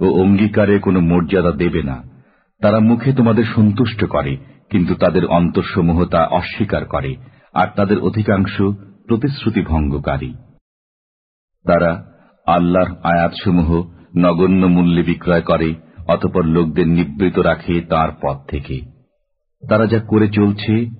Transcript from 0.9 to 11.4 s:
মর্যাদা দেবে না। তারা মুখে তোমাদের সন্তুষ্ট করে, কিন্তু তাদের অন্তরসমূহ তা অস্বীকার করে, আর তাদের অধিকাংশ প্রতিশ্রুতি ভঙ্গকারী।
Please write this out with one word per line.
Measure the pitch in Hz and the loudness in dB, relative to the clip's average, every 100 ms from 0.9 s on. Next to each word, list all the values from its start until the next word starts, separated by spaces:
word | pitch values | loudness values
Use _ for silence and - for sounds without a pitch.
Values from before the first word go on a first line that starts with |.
| 92 | 0
মর্যাদা | 82 87 82 95 87 | 2 0 0 0 0
দেবে | 73 87 82 | 0 -2 -2
না। | 69 65 - - _ _ _ _ | -4 -8 -14 -20 _ _ _ _
তারা | - 110 | 0 2
মুখে | 110 117 135 | 2 2 0
তোমাদের | 135 117 110 | 2 2 2
সন্তুষ্ট | 110 113 107 101 120 - | 0 2 2 2 -2 -2
করে, | 95 73 69 67 - - - | -2 -2 -4 -6 -12 -20 -4
কিন্তু | 98 82 | -2 0
তাদের | 87 90 90 - | 0 0 2 2
অন্তরসমূহ | 87 85 95 85 92 85 82 | 2 0 -2 -2 0 0 0
তা | 87 85 | 0 0
অস্বীকার | 78 80 - - 104 82 | 0 -2 -4 -6 -4 -4
করে, | 67 - 135 - - _ _ | -4 -6 -6 -10 -16 _ _
আর | - 92 - | -4 -4 -2
তাদের | 98 104 | -2 0
অধিকাংশ | - 107 107 98 98 - 98 104 - - - | -2 -2 0 0 0 -2 -2 -2 -10 -12 -4
প্রতিশ্রুতি | 117 143 143 113 104 | -2 -2 -4 -4 -2
ভঙ্গকারী। | 82 80 73 71 73 67 65 - - _ _ _ _ _ _ _ _ _ | -2 -2 -2 -4 -4 -6 -6 -14 -20 _ _ _ _ _ _ _ _ _